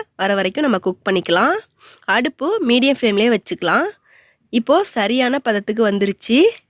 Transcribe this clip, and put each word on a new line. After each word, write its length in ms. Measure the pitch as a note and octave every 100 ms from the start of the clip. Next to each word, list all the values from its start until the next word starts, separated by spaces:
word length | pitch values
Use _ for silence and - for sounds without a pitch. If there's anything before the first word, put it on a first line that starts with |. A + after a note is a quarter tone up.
| A4 -
வர 60 | G3+ G3
வரைக்கும் 260 | F#3+ C#4+ D4
நம்ம 140 | F#3+ F#3
குக் 160 | - G#3
பண்ணிக்கலாம். 480 | F#3+ F3 E3+ B3+ G#4 - _ - - - G#3+
அடுப்பு 320 | C4+ - D4+ A4 C4
மீடியம் 280 | B3 C4+ C4
ஃப்ளேம்லயே 300 | A3+ G3+ A#3 G#3+
வச்சுக்கலாம். 520 | - E3+ F3 G3+ F#4+ - _ _ _ _ _
இப்போ 240 | A#3 A3+ D#4+ G4+ A#3+
சரியான 440 | G3+ B3+ B3 C#4 A#3+
பதத்துக்கு 360 | G#3 G#3 G#3+ G#3+
வந்துருச்சு. 500 | G3+ G3 - - B3 G#4+ -